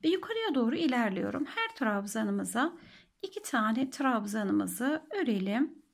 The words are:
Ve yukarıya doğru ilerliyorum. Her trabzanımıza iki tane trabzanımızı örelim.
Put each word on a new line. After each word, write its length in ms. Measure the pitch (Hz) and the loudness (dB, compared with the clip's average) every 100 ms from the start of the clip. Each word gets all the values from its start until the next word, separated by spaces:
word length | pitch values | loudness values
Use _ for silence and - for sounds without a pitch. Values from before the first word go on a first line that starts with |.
Ve 40 | 320 | 2
yukarıya 460 | 359 - 453 440 | 2 -2 -2 0
doğru 220 | 262 233 330 | 2 2 2
ilerliyorum. 680 | 320 247 220 190 202 269 | 2 2 0 0 -2 -4
Her 320 | 285 - 453 453 | -4 -2 -4 0
trabzanımıza 960 | 226 202 202 220 214 202 185 233 311 - - - _ _ | 0 0 -2 -2 0 -2 -2 0 -2 -2 -20 -20 _ _
iki 200 | 392 - | -10 -10
tane 480 | - 247 214 226 262 | -2 0 2 2 0
trabzanımızı 1120 | - 269 233 202 214 196 202 185 185 262 311 - | 0 2 2 0 -2 2 2 0 -2 0 -2 -2
örelim. 720 | 415 285 202 190 220 311 - _ | -2 2 2 2 0 0 -4 _